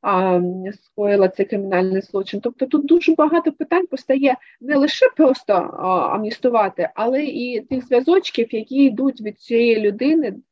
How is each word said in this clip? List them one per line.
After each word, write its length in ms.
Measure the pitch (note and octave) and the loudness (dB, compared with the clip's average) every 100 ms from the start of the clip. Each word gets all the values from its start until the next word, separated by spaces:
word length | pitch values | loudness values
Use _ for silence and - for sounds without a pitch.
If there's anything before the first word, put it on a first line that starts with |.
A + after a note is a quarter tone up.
а, 380 | A3+ F#3+ F#3+ F3+ F3+ F#3 F#3 G3+ | 0 0 2 2 0 -6 -10 -14
скоїла 440 | _ - G3+ G3+ F#3 | _ -4 0 2 2
цей 180 | F#3+ G#3 | 0 -4
кримінальний 560 | G#3 G3 F#3 F#3 F#3+ | -4 -2 -2 0 -2
злочин? 380 | G3+ G3+ G3 G3+ | -4 -8 -6 -6
Тобто 260 | A#3+ - C4 | -8 -4 -2
тут 200 | D4+ C#4+ | -2 2
дуже 280 | E4+ E4+ | 2 4
багато 380 | D#4+ D4+ E4 E4 | 2 2 2 -2
питань 340 | D4+ - F4 F4+ | -6 -4 -2 -2
постає 500 | C4 - C#4 C#4 B3+ - _ | -8 -2 0 2 -2 -8 _
не 160 | B3 C#4+ | -2 0
лише 300 | C#4+ - C5 - | 0 2 2 4
просто, 360 | D4 C4 - | 2 2 0
а, 340 | F#3+ - - F3+ F#3 A#2+ | 0 0 -8 -2 -2 0
амністувати, 760 | G3 G#3+ A3+ B3+ A#3 F#3 - E3 | -2 -4 -2 0 2 0 -2 -6
але 300 | - A3+ C4 | -4 -2 -2
і 360 | D4 - B3 A#3+ | -4 -6 -6 -8
тих 260 | - C4 B3 | -6 -8 0
зв'язочків, 680 | B3 C4 F#4 - - A#3 | 0 2 2 0 -4 -4
які 300 | A3+ G#3+ C4 | -4 -4 2
йдуть 360 | C#4 A3 C4+ B3+ | 2 4 -2 -2
від 200 | G#3+ G#3 | -12 -12
цієї 400 | - A#3 A#3 A3 | -2 0 2 2
людини 540 | G#3 G3+ C4+ D#4+ B3+ G3 _ | 0 0 0 2 0 -8 _